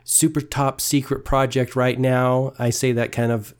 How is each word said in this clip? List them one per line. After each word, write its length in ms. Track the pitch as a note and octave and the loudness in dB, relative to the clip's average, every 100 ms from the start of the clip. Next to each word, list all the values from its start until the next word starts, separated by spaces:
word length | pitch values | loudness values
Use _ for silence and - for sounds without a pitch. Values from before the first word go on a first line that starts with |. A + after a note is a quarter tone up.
super 380 | - - D#3 D#3 | -2 2 2 0
top 400 | C#3+ C3+ C3+ - | -4 -2 -2 -2
secret 420 | - C#3+ C3+ C3+ | 0 0 0 -6
project 520 | - C3+ C3 C3 B2 C3 | 0 0 2 0 0 0
right 240 | B2+ B2+ | 0 2
now. 540 | B2+ B2+ B2+ B2+ C3+ - | 2 2 2 0 -2 -2
I 140 | A#2+ | -2
say 200 | - C3 | 0 0
that 180 | A#2+ A#2 | 0 -2
kind 200 | - A#2 | -2 0
of 220 | A2+ G#2 | -2 -4